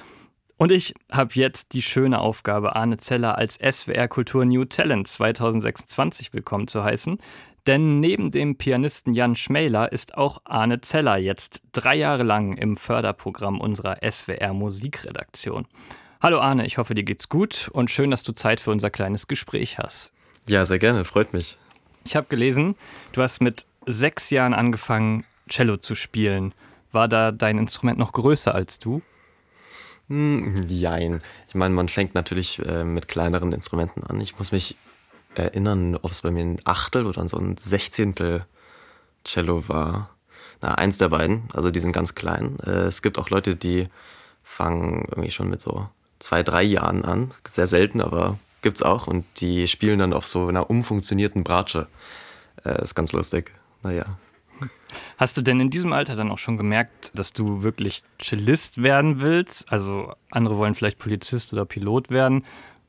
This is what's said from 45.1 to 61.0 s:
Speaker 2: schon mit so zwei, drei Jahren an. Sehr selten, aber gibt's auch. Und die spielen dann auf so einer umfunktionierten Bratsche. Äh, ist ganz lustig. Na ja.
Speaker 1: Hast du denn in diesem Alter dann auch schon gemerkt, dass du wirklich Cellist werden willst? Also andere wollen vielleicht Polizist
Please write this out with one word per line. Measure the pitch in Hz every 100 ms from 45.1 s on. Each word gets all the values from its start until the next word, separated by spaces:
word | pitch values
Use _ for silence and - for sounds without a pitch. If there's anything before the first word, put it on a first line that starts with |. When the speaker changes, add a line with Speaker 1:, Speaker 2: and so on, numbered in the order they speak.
| - 87
Speaker 2:
schon | - 92
mit | 87
so | - - 101 _ _ -
zwei, | - 85
drei | - 85
Jahren | 104 98 82 92
an. | 87 95 127 - -
Sehr | - 90
selten, | 87 104 117
aber | 82 85 90 101 _ -
gibt's | 110 104
auch. | - 90 -
Und | 90 85 -
die | 90 90 87
spielen | - 107 104
dann | 92
auf | 73 -
so | - 90
einer | 90 85
umfunktionierten | 117 120 104 - 98 101 98
Bratsche. | 85 87 - 82 76 - - - - - _ -
Äh, | - -
ist | - -
ganz | 82
lustig. | 85 87 - - - _ _
Na | 95
ja. | 87 95 95 _ _ _ - 135 - - - - -
Speaker 1:
Hast | 127 -
du |
denn | 127 127
in | 131
diesem | 160 175
Alter | 143 139 110
dann | 107
auch | 101
schon | - 113
gemerkt, | 104 107 120 - -
dass | 113 95
du | - 107 101
wirklich | 107 - 101 - - -
Cellist | - 104 104 156 - -
werden | 127 139 151 139
willst? | 143 170 180 - -
Also | 107 98 98 - - -
andere | 120 117 104
wollen | 104
vielleicht | 104 104
Polizist | -